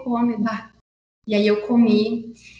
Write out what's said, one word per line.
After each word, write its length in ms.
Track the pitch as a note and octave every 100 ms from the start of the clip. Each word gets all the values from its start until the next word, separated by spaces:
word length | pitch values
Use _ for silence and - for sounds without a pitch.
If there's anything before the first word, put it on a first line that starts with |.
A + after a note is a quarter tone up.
come." 340 | - A#3 A#3+ A3
Bah. 340 | A3+ G#3+ - _ _ _ _ _ -
E 80 | G#3
aí 120 | G#3
eu 140 | G#3 -
comi, 680 | A#3+ A3+ G#3 G#3+ - - - - -